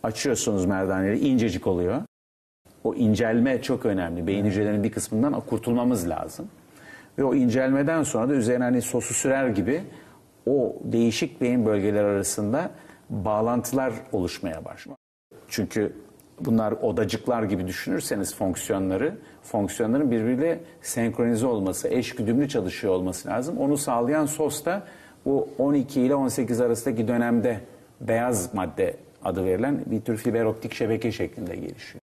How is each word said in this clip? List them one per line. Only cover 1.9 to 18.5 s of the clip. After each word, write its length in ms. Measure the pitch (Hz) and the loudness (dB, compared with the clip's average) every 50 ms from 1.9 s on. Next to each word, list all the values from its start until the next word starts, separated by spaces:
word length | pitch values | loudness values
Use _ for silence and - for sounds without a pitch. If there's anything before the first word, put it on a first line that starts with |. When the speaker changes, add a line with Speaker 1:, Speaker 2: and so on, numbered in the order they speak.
| 110 147 214 - _ _ _ _ _ _ _ _ _ _ _ - - - - | 0 -2 -6 -8 _ _ _ _ _ _ _ _ _ _ _ -20 -20 -6 -4
Speaker 1:
O 100 | 113 - | -4 0
incelme 680 | - 123 107 107 98 117 110 113 117 117 135 131 117 | 2 2 2 4 4 2 2 4 4 4 4 2 0
çok 240 | - - 131 - - | 0 -2 -2 0 2
önemli. 400 | 117 98 92 87 82 85 87 85 | 0 0 0 -2 -2 -4 -4 -2
Beyin 180 | 85 98 104 101 | 0 0 2 2
Speaker 2:
Evet. 80 | 107 | 2
Speaker 1:
hücrelerinin 320 | 92 104 104 104 104 104 101 | 2 2 2 2 2 0 0
bir 80 | 113 | 0
kısmından 480 | 107 - - - 110 110 120 147 - - | -2 -4 -6 -2 0 0 2 2 0 -2
kurtulmamız 680 | - - 120 107 - 120 117 123 120 123 - 101 85 85 | -2 -4 -4 -2 0 0 0 2 2 2 2 2 0 -2
lazım. 400 | 78 78 80 80 - - 165 - - - - - - - - - - - - - _ - | -4 -4 -6 -8 -10 -12 -14 -14 -14 -20 -20 -20 -20 -20 -20 -20 -20 -20 -20 -14 _ 0
Ve 60 | 139 | 2
o 100 | 131 123 | 2 4
incelmeden 680 | 139 127 120 110 131 131 131 135 139 143 147 165 160 | 4 4 4 4 4 2 4 4 2 2 2 2 2
sonra 260 | 143 - - 113 113 131 | 0 0 0 0 0 2
da 60 | 147 | 2
üzerine 300 | 135 110 113 123 123 127 | 2 4 2 2 2 2
hani 180 | 120 127 123 | 2 2 2
sosu 320 | 113 - - 123 113 - - | 0 0 -2 -2 -2 -2 -4
sürer 340 | - - 139 131 135 135 127 | 0 2 2 2 2 2 0
gibi 320 | 107 98 90 101 135 170 202 - - - - - - - - _ _ - _ | 0 0 0 0 0 -2 -4 -8 -16 -20 -20 -20 -20 -20 -20 _ _ -6 _
o 300 | 117 135 143 120 101 - - - | 2 2 2 2 0 -2 -6 -6
değişik 560 | - 113 113 117 117 110 - 175 143 - - | 0 2 4 4 4 2 0 -4 -4 -2 -2
beyin 260 | 135 120 123 123 110 | 0 2 2 4 4
bölgeleri 400 | 110 107 101 95 104 101 104 104 | 4 2 2 2 2 2 4 2
arasında 640 | 101 101 98 95 - - - 104 101 117 147 180 - - - - - - - _ - | 4 2 2 0 -2 -2 -2 -2 0 0 0 -2 -4 -8 -14 -20 -20 -20 -20 _ -8
bağlantılar 840 | 110 104 92 110 107 107 110 117 120 120 113 - - 135 131 131 110 110 - - | -6 -4 0 0 2 2 2 2 2 0 -2 0 -2 0 0 0 -4 -6 -8 -4
oluşmaya 520 | - 101 90 85 - - - 87 80 80 - | -2 -2 -2 -2 -4 -6 -8 -8 -8 -8 -10
başlıyor. 320 | - - - - - - - _ _ _ _ _ _ - - - - | -12 -14 -14 -16 -18 -18 -20 _ _ _ _ _ _ -20 -20 -14 -8
Çünkü 440 | - - 101 - - 110 104 92 - - - - - - - _ - - | -4 -4 -4 -2 0 -2 -2 -2 -4 -10 -18 -20 -20 -20 -20 _ -14 -8
bunlar 320 | - 127 113 113 110 107 | -2 2 2 2 2 2
odacıklar 680 | - - - 113 95 120 110 101 113 107 - - 120 117 | -2 0 0 0 2 0 0 0 -2 -4 -2 0 0 0
gibi 240 | 107 95 101 92 92 | 0 0 0 -2 -2
düşünürseniz 680 | 90 90 - - - 92 - - - 123 104 95 - - | -4 -6 -8 -4 -4 -4 -4 -2 -4 -4 -2 -4 -6 -4
fonksiyonları, 840 | - 107 95 | -2 -2 -2